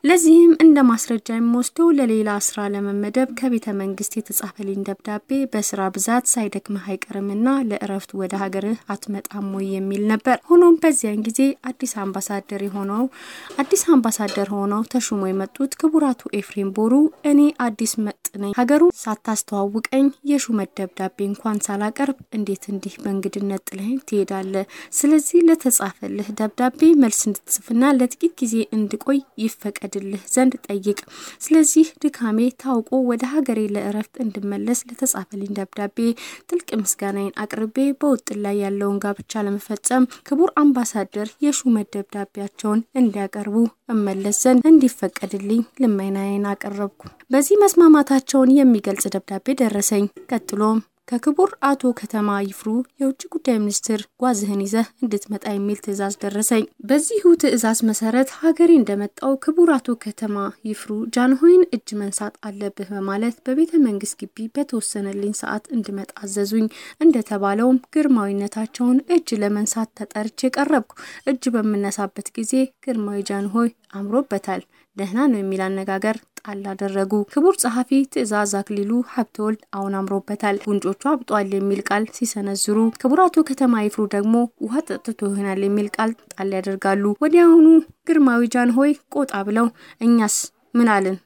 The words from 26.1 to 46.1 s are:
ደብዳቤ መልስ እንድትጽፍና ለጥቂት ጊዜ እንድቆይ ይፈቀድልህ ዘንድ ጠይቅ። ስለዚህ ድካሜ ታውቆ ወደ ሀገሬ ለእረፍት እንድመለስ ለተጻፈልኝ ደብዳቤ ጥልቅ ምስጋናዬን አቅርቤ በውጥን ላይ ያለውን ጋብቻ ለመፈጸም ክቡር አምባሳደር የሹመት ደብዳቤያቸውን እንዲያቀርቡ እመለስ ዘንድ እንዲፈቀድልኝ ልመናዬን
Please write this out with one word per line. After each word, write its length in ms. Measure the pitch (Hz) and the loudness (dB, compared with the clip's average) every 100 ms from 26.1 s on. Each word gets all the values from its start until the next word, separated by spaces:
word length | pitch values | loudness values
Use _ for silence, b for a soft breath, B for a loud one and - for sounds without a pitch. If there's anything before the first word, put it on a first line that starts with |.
| 202 208 | -8 -8
ደብዳቤ 460 | 214 220 - 254 247 320 | -6 -6 0 -2 4 6
መልስ 280 | 311 240 - | 8 6 2
እንድትጽፍና 680 | - 202 - - - 233 269 | -4 -4 -6 -8 -2 2 4
ለጥቂት 400 | 269 247 - 339 - | 4 2 0 -4 -2
ጊዜ 180 | 240 226 214 | -2 -2 -2
እንድቆይ 480 | 220 208 202 - 277 269 - | -2 -2 -4 -2 -2 -2 -6
ይፈቀድልህ 520 | 220 - 208 202 196 202 196 202 - | -6 -4 -10 -10 -10 -10 -8 -12 -4
ዘንድ 280 | - 262 254 | 2 2 0
ጠይቅ። 360 | - 202 190 202 - B B B | -8 -6 -4 -4 -8 B B B
ስለዚህ 460 | - 311 294 311 311 - | 0 4 4 4 2 0
ድካሜ 400 | 302 - 233 214 247 | -6 -4 -2 0 0
ታውቆ 360 | - 262 247 220 262 | -2 -4 -2 0 0
ወደ 200 | 247 233 254 | 0 -2 -2
ሀገሬ 340 | 294 262 220 214 | -2 -2 -2 -2
ለእረፍት 440 | 202 202 208 214 - | -4 -4 -6 -8 -6
እንድመለስ 600 | 233 202 202 202 208 240 | -6 -6 -8 -6 -4 -4
ለተጻፈልኝ 680 | 247 240 262 - 190 202 196 | -6 -6 -4 -4 -8 -10 -8
ደብዳቤ 460 | 202 196 - 202 - 233 233 B B | -8 -8 -8 -8 -2 -2 -2 B B
ጥልቅ 240 | _ 349 - | _ -6 -4
ምስጋናዬን 600 | 220 190 - 202 196 196 - | -6 -4 -6 -6 -6 -8 -8
አቅርቤ 380 | 208 - 220 262 277 | -10 -6 -6 -2 -2
በውጥን 460 | 269 294 254 - 208 | 0 0 -2 -4 -8
ላይ 180 | 202 208 | -4 -4
ያለውን 420 | 196 202 202 202 | -4 -2 -2 -2
ጋብቻ 420 | 202 196 - 220 | -4 -8 -8 -6
ለመፈጸም 640 | 202 202 - 214 - 254 254 B | -4 -6 -8 -8 -2 0 0 B
ክቡር 260 | - 285 370 - | -6 0 2 4
አምባሳደር 720 | 294 254 233 220 196 208 214 - | 2 2 -2 -4 -6 -6 -10 -4
የሹመት 500 | 294 285 262 220 202 | -2 0 0 0 -2
ደብዳቤያቸውን 880 | 202 202 208 196 - 202 _ 214 214 226 262 | -8 -10 -10 -12 -10 -12 _ -2 -2 -2 0
እንዲያቀርቡ 600 | 240 202 196 208 208 208 233 _ - | 0 0 -8 -8 -4 0 0 _ -6
እመለስ 480 | 226 202 190 202 214 | -2 -2 -2 -4 0
ዘንድ 220 | 254 254 302 | 4 4 8
እንዲፈቀድልኝ 960 | 320 262 - 190 - 196 196 202 226 226 _ | 8 6 0 -6 -6 -8 -8 -2 -2 -2 _
ልመናዬን 680 | 247 202 196 | 0 2 -2